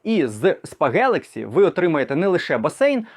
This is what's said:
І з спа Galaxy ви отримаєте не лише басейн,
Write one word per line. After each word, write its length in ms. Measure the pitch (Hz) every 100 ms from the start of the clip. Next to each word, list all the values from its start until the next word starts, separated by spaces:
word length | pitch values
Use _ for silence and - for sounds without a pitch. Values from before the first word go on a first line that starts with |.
І 220 | 214 220 127
з 300 | 107 170 -
спа 260 | - - 143
Galaxy 560 | 147 254 180 - 110 110
ви 180 | 139
отримаєте 520 | 196 - 175 151 123 139
не 120 | 196
лише 300 | 180 - 127
басейн, 480 | 151 - 277 262 220